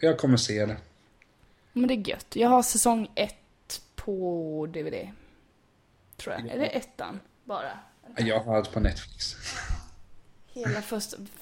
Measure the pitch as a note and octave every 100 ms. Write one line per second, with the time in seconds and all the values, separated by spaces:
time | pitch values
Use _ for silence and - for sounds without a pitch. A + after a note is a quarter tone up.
0 | D#3+ D#3+ C#3+ B2 - G#2+ G#2+ G#2+ - _
1 | _ _ _ _ _ _ _ A#3+ B3 B3
2 | F#3+ - - - A#3+ B3+ - A3+ A#3+ A3+
3 | G#3+ - G#3 - _ _ - - - -
4 | - F#3+ F3+ E3+ D#3+ D#3 D#3 E3 D3+ G2+
5 | F#3+ G#3 - _ _ _ _ _ _ _
6 | _ - - - A#2 A#3+ - B3+ - -
7 | - G3 - _ - G3 B2 G2 - _
8 | - - A2+ A2 A#2 G#2+ G#2 G#2+ G#2 -
9 | - - - - - - - - - -
10 | - - - - - B3+ A#3 G#3 G#3 G#3+
11 | - - G3+ -